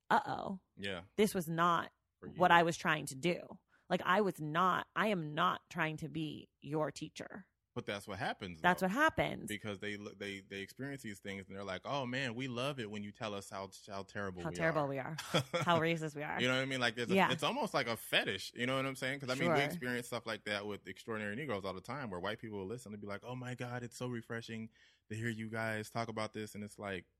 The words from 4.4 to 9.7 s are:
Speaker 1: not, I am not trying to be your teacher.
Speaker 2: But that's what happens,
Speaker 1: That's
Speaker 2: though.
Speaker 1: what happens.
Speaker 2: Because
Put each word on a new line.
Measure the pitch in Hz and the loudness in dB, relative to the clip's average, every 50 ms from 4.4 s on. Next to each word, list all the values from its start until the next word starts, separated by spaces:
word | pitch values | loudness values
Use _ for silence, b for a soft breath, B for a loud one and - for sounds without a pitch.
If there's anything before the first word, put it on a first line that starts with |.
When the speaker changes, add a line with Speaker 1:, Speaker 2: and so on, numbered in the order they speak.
Speaker 1:
not, | 156 151 151 170 185 185 175 151 - - _ | -4 0 4 6 6 6 6 4 0 -2 _
I | 160 185 | 2 2
am | 220 208 175 156 151 151 | 4 2 2 0 -2 2
not | 151 170 180 156 - - _ | 4 4 4 4 0 -6 _
trying | - 175 160 156 156 | -2 0 0 0 0
to | 151 160 143 | -4 -6 -4
be | 143 160 156 151 - - - _ _ _ | -4 -4 -4 -4 -6 -10 -14 _ _ _
your | - 139 147 156 156 147 | -8 -2 0 0 0 0
teacher. | - - 151 165 _ - - - - 220 190 _ _ _ _ _ _ | -2 -8 -10 -10 _ -12 -10 -10 -10 -12 -14 _ _ _ _ _ _
Speaker 2:
But | 123 - | -8 -4
that's | - 104 101 101 | -4 -4 -4 -4
what | 107 98 95 | -8 -6 -4
happens, | 135 190 240 - 107 92 87 78 | -4 -4 -4 -4 -6 -8 -8 2
Speaker 1:
That's | - 175 180 180 | 4 4 4 4
Speaker 2:
though. | 190 | 2
Speaker 1:
what | 180 196 | 0 2
happens. | 269 311 320 - - 147 151 - - 170 | 4 2 2 4 2 -2 -2 -2 -6 -6
Speaker 2:
Because | - 104 101 - 107 | -6 -6 -6 -4 -6